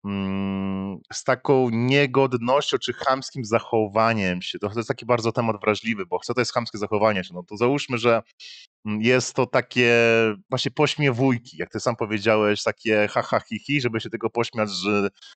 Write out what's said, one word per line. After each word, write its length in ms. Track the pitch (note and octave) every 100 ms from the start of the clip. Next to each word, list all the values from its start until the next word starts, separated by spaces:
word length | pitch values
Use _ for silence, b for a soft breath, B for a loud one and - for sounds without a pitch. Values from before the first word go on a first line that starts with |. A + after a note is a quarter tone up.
mm, 920 | G2 G2 F#2+ F#2+ G2 F#2+ G2 G2 F#2+ F#2+ _
z 120 | -
taką 460 | - B2+ - C3+ B2+
niegodnością 1080 | A2+ B2 C#3 C#3+ C3 C3+ B2 A#2 C3+ C#3+ C3+
czy 140 | -
chamskim 520 | A#2+ C#3 C3+ B2+ C#3+
zachowaniem 960 | A2 A2+ - A#2 G#2+ G#2 A2+ A2+ F#2+ F2+
się, 160 | - F2
to, 100 | G2+
to 100 | G#2+
jest 100 | A2+
taki 180 | - A#2
bardzo 260 | A#2+ A2+
temat 280 | A2+ A2+ G#2+
wrażliwy, 460 | G#2+ G#2 A2+ G#2+ F2+
bo 120 | F2+
co 160 | -
to 60 | A#2+
jest 120 | A#2
chamskie 240 | - A#2 G#2+
zachowanie 460 | G2+ G#2+ A2 G2+
się? 100 | F2+
No 80 | F2
to 140 | F2+ G#2
załóżmy, 420 | A#2+ C#3+ - B2
że, 240 | A#2 A2+ - _ B B B _ G#2+
mm, 140 | G#2+
jest 320 | A2+ B2+ B2
to 120 | - B2
takie 480 | C3 A#2+ B2 A#2+ A#2 A#2 A2+ A2+ G2+ _
właśnie 200 | B2+ -
pośmiewujki, 880 | - D3 - C#3+ A#2+ C3+ A#2+ - D#2
jak 140 | F2
ty 100 | A2
sam 160 | B2+ A#2
powiedziałeś, 680 | A2 G#2+ G#2 G#2+ G#2 G#2
takie 460 | - G#2 A2 G#2+ G#2
ha, 140 | -
ha, 180 | A2+ A#2
hi, 180 | - A2
hi, 220 | - D3
żeby 200 | A#2+ A2
się 100 | G#2+
tylko 200 | G#2+ A2+
pośmiać 400 | - A#2 A2+ G#2+
z 420 | F#2 G2 G#2 G2 _ B